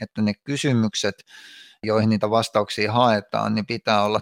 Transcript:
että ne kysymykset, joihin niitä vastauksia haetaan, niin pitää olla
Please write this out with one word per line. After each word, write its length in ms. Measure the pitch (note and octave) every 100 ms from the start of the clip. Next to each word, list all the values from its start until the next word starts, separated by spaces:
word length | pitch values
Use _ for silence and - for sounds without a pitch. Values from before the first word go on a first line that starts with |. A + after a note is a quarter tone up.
että 220 | A2 -
ne 100 | G#2+ G2+
kysymykset, 680 | - C#3+ C3+ B2 A2 - G#2 - - - - - - _
joihin 260 | G#2+ G#2+ G#2+
niitä 220 | G#2+ G#2+
vastauksia 640 | A2+ A2 A2 G#2 - G#2+
haetaan, 640 | A#2 B2 G#2+ - A2 G#2+
niin 120 | A2 G#2
pitää 380 | A#2 - G#2+
olla 160 | G#2 G#2+